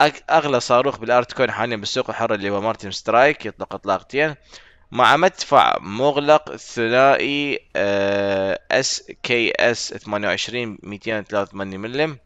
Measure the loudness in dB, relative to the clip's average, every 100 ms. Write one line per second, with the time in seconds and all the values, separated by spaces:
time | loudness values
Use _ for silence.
0 | 0 0 0 2 2 0 2 2 2 -2
1 | 0 0 0 0 -2 0 -4 -4 -4 -4
2 | -4 -4 -2 -2 -2 -2 -2 -4 -8 -8
3 | 0 4 4 2 -6 -10 -12 -8 -2 -2
4 | -2 -4 -2 -4 _ -20 -20 _ _ 2
5 | 4 6 4 0 2 4 4 2 -4 -2
6 | 0 0 2 2 2 -12 -10 -4 0 4
7 | 4 4 0 -4 -4 -6 -6 -4 0 0
8 | 0 0 0 0 -2 -4 -2 0 0 -6
9 | -10 -14 -4 0 0 0 0 0 -6 -12
10 | -6 -4 -2 -2 -4 -6 -8 -10 -12 -10
11 | -6 -6 -4 -4 -4 -6 -10 -8 -8 -4
12 | -4 -4